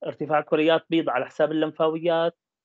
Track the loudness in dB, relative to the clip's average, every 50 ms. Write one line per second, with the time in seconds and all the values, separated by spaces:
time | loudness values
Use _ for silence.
0 | -10 -10 -8 -8 -4 -2 0 -2 0 0 0 2 2 2 2 2 0 _ 0 0
1 | 0 0 -2 -2 -4 -4 -2 0 0 0 2 -2 -2 -2 0 0 0 0 0 -2
2 | -2 0 0 0 0 -2 -4 _ _ _ _ _ _